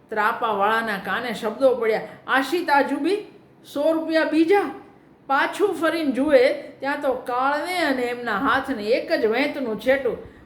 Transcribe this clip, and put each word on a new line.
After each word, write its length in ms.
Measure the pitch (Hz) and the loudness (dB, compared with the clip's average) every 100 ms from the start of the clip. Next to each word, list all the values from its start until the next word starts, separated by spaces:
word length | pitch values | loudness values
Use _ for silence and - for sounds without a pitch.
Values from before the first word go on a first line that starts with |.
| - | -8
ત્રાપાવાળાના 880 | 214 208 233 233 208 202 226 226 196 | -2 0 0 -2 0 2 0 -2 -4
કાને 360 | 185 208 247 | -4 -4 -4
શબ્દો 420 | 196 220 226 269 233 | -6 -6 2 2 2
પડ્યા, 260 | 220 202 151 - - | 0 -2 -4 -12 -2
"આશી 380 | 254 269 349 311 | 0 0 -2 2
તાજુબી, 500 | 285 262 285 311 415 - - - - - | 2 2 0 0 -2 -4 -18 -20 -20 -10
સો 180 | 285 311 | -2 0
રૂપિયા 320 | 330 320 320 | 0 0 0
બીજા?" 380 | 311 302 330 403 311 - - - _ _ - | 2 2 4 4 2 -6 -16 -20 _ _ -2
પાછું 460 | 277 320 - 392 | 0 0 0 0
ફરીને 380 | 330 320 330 294 | 0 0 0 0
જુએ 420 | 240 302 269 254 | 0 6 6 6
ત્યાં 480 | - - - 269 285 | 2 -8 -8 -6 -2
તો 120 | 285 | -2
કાળને 640 | 247 - 247 269 294 339 359 | -4 -4 -2 0 0 -2 -2
અને 240 | 302 254 | 0 0
એમના 360 | 240 240 240 196 | -2 -4 -4 -2
હાથને 460 | - 254 262 226 | 0 0 -2 -4
એક 280 | 208 277 - | 0 0 0
જ 140 | 311 220 | 0 2
વેંતનું 540 | 233 294 294 240 214 | 2 0 -2 -4 -2
છેટું. 380 | 247 269 247 180 - - | 0 0 0 -4 -10 -20